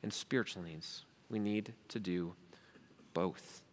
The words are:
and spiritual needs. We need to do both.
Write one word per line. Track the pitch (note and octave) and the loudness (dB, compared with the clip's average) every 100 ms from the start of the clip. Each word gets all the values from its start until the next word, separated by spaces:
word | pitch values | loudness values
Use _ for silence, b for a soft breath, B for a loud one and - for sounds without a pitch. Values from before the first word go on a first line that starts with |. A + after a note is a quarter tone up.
and | G#2 | -2
spiritual | - - B2+ G#2+ G2 | -4 2 2 2 -4
needs. | E2+ D#2+ - - - - - | -6 -6 -8 -10 -14 -20 -4
We | A2 | 0
need | G#2 G#2 G#2 A2+ - | 4 2 0 -10 -8
to | A#2 | -4
do | F#2 F2+ E2+ - - B B B B - - | 0 2 0 -6 -18 B B B B -20 -2
both. | - - - - - - | 2 2 0 -12 -16 -16